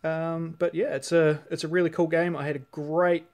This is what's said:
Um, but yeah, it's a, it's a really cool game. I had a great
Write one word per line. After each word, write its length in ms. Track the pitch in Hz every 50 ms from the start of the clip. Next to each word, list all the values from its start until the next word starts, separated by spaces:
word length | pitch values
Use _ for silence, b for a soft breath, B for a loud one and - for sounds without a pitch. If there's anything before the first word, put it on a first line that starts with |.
| -
Um, 520 | 160 160 160 165 165 165 165 165 165 165 -
but 160 | 175 170 -
yeah, 220 | 165 220 294 -
it's 160 | 139 - -
a, 300 | 170 165 160 151 151 151 - -
it's 140 | - 156
a 60 | - 156
really 220 | 165 180 180 165
cool 180 | 165 - 175 165
game. 260 | 165 165 170 175 170
I 100 | 139 139
had 120 | 147 147
a 60 | 139 131 _
great 520 | - 156 147 147 156 170 175 180 175 165 165 _